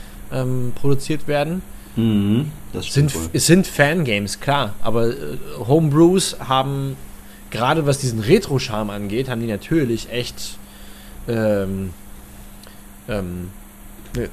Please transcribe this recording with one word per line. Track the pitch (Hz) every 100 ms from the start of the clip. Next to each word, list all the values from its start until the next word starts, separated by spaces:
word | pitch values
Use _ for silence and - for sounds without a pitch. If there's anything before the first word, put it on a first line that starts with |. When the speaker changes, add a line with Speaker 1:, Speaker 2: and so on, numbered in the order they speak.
| - - -
Speaker 1:
ähm, | 131 127 127 123 -
produziert | 143 135 - 156 -
werden. | 147 147 185 - - - -
Speaker 2:
Mhm, | 113 104 101 113 151 - -
das | - -
stimmt | 139 147
Speaker 1:
Sind, | -
Speaker 2:
wohl. | 80
Speaker 1:
es | 151 -
sind | 180 -
Fangames, | - 143 175 139 101 104 -
klar, | - 139 110 -
aber, | 110 113 117
äh, | - 73 - - 147 110
Homebrews | 151 156 147 170 190 - -
haben, | 117 131 135 139 139 135 - - - - -
gerade | 107 123 160 143
was | 135
diesen | 131 113
Retro-Charme | 107 202 - 135 - 107 104
angeht, | 101 101 110 131
haben | 117
die | 117
natürlich | 101 - 160 127 113 -
echt, | 120 120 - - - - - - - - - -
ähm, | 113 107 101 95 95 95 - - - - - - - - - - - -
ähm, | 104 90 90 90 95 - - - - - 120
ne, | 113